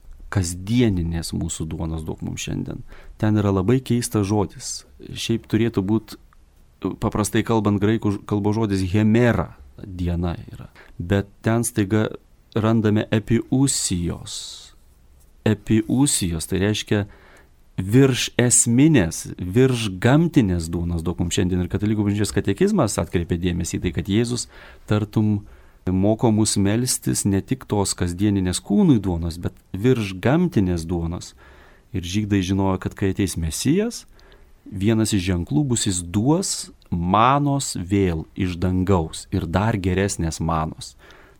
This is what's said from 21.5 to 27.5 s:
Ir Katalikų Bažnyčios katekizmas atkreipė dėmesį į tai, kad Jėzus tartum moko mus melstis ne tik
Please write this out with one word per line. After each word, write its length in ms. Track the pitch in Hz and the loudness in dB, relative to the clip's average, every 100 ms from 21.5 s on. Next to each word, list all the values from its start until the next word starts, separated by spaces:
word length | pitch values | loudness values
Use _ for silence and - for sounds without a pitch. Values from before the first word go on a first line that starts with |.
| 90 | 0
Ir 60 | 90 | -2
Katalikų 360 | 95 104 107 101 | -2 0 0 0
Bažnyčios 260 | 104 104 - | 0 0 -2
katekizmas 640 | 101 98 196 208 113 - | 0 2 2 2 0 0
atkreipė 380 | 87 90 85 87 | -2 -2 -2 -2
dėmesį 380 | 90 87 85 - | 0 -2 -4 -4
į 60 | 92 | -4
tai, 80 | 82 | -4
kad 140 | 87 | 0
Jėzus 360 | 101 120 120 - - - - - | 0 0 -4 -8 -14 -20 -12 -2
tartum 560 | 107 104 113 107 104 104 - - - - | 0 0 0 2 0 -4 -20 -20 -10 -2
moko 440 | 92 98 110 117 | 2 2 2 2
mus 260 | 107 107 - | 2 2 2
melstis 680 | 98 110 127 - - 123 104 | 0 0 -2 -2 -2 -2 0
ne 140 | 98 | 0
tik 240 | - | -2